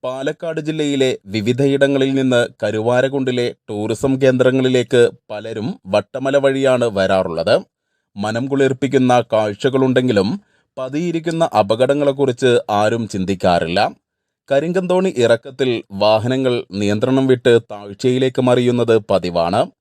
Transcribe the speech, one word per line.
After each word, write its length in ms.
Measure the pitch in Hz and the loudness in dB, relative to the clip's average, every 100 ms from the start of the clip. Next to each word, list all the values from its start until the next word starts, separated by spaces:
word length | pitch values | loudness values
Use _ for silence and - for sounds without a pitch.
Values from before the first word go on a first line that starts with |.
പാലക്കാട് 540 | 127 131 139 156 170 160 151 | -8 -6 -8 -8 -8 -8 -6
ജില്ലയിലെ 420 | 156 147 139 131 - 98 | -4 -2 0 0 0 -6
വിവിധയിടങ്ങളിൽ 760 | 107 107 123 139 139 139 139 135 135 | -4 0 2 2 2 2 2 0 0
നിന്ന് 220 | 131 123 120 - | 2 2 0 -4
കരുവാരകുണ്ടിലെ 840 | 104 107 113 123 135 139 127 123 120 - _ | -4 -2 0 2 0 -2 -2 -2 -4 -6 _
ടൂറിസം 440 | 104 107 110 139 135 | -6 -4 -2 -2 2
കേന്ദ്രങ്ങളിലേക്ക് 800 | 131 127 127 131 127 127 120 123 117 - _ | 2 4 2 2 2 0 2 2 2 0 _
പലരും 380 | 104 110 110 113 208 92 | -12 -10 -8 -8 -8 -2
വട്ടമല 440 | 104 98 131 135 139 | -2 -2 -6 0 2
വഴിയാണ് 420 | 139 135 135 127 120 98 | 2 2 0 2 0 0
വരാറുള്ളത്. 560 | 95 95 92 82 82 131 - _ _ _ _ 101 | 0 2 0 -4 0 0 -2 _ _ _ _ -8
മനം 200 | 107 113 135 | -6 -4 -4
കുളിർപ്പിക്കുന്ന 600 | 139 135 131 139 135 127 123 120 | 0 0 0 0 0 2 2 2
കാഴ്ചകളുണ്ടെങ്കിലും 960 | 110 107 101 139 131 131 127 127 107 98 202 _ _ _ - | -2 -2 -2 -2 0 0 0 2 0 0 -4 _ _ _ -12
പതിയിരിക്കുന്ന 680 | 131 143 175 165 165 165 165 104 | -8 -6 -4 -4 -6 -4 0 0
അപകടങ്ങളെക്കുറിച്ച് 920 | 101 113 127 143 139 135 135 120 131 120 - 104 | 0 2 2 2 0 0 -2 2 2 2 0 0
ആരും 220 | 107 117 113 | 0 -2 -4
ചിന്തിക്കാറില്ല. 760 | 101 90 95 95 85 82 90 127 - _ _ _ _ _ | -6 -4 0 2 2 0 0 -2 -4 _ _ _ _ _
കരിങ്കന്തോണി 600 | 139 160 180 180 185 190 123 | -2 0 -4 0 0 0 0
ഇറക്കത്തിൽ 480 | 117 117 143 131 131 117 - 98 | 2 2 -2 -4 -2 -2 -6 -2
വാഹനങ്ങൾ 520 | 104 110 120 131 131 120 - 98 | 2 2 2 -2 0 -2 -4 -4
നിയന്ത്രണം 440 | 101 107 123 135 135 | -2 0 0 0 2
വിട്ട് 220 | 127 127 117 - | 2 4 2 2
താഴ്ചയിലേക്ക് 680 | 104 101 101 127 127 131 127 127 | -16 -14 -4 -2 0 -2 0 2
മറിയുന്നത് 460 | 123 123 123 117 110 104 | 2 2 0 2 0 2
പതിവാണ്. 520 | 95 87 85 85 101 165 _ | -2 0 -2 -2 -2 -4 _